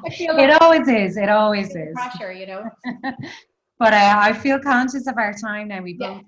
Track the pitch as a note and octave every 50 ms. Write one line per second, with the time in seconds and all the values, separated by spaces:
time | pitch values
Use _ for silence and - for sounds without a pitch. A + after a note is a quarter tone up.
0 | - E4 - - F4 E4 D#4+ C#4+ C4+ C4+ D4+ - E4 E4 D#4+ D#4 A#3+ C#4 A#3+ G#3+
1 | G3 F#3+ G3+ G#3+ G3 G3+ G#3 G#3+ G#3+ G#3+ G#3 G3+ F#3+ F3 F#3 E3 D#3 D3+ D#3+ -
2 | - - - F3 G3+ F#3 F#3 F#3 F#3+ F#3+ F#3+ G3 A3 A3+ - _ - B3 A#3 -
3 | - C4 C4 - - - - - _ _ _ _ _ _ _ - A#3 A3 G#3+ G#3
4 | G3+ G3+ G#3 G#3 G#3 G#3+ A3+ A3 - C#4 C4+ C4+ C#4 C#4+ B3+ A#3+ B3+ B3+ C4+ C4+
5 | C4 C4+ A#3 A#3 A3 G#3 G3+ G#3 A3+ G#3+ G#3 G#3+ G#3+ G#3 G3 F#3 F3+ F3+ F3 -
6 | - F#3+ G3 G3 G3+